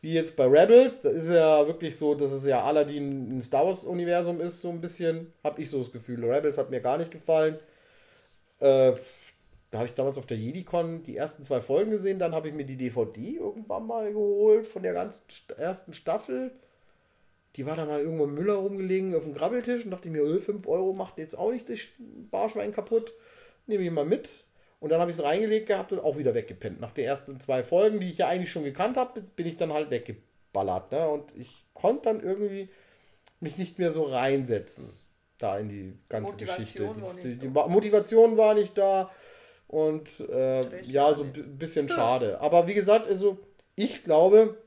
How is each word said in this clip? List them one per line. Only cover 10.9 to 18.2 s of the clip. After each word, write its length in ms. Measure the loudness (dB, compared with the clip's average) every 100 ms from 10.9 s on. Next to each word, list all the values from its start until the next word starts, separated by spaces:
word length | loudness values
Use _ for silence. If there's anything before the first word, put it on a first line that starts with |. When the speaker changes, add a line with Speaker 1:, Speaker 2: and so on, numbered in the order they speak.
| -6
Speaker 1:
die 140 | -10 -8
ersten 260 | -8 -8
zwei 180 | -4 -4
Folgen 300 | 0 0 0
gesehen, 280 | -2 -2 -2
dann 140 | -2
hab 120 | -2 -6
ich 80 |
mir 100 | -8 -10
die 120 | -6
D 120 | -6
V 140 | -2
D 320 | -4 -4 -10 -8
irgendwann 480 | -8 -10 -8 -8 -6
mal 280 | -6 -4
geholt 520 | -2 0 4 6 6 4
von 160 | -6
der 100 | -4
ganzen 300 | -4 -6 -10 _
St-, 280 | -20 _ -8
ersten 360 | -6 -8 -12
Staffel. 580 | -12 -6 -6 -4 -8 -8 -12 _ _ _ _ _ _ _ _ _ -12
Die 80 | -8
war 100 | -6
da 100 | -4
mal 140 | -4
irgendwo 240 | -4 -2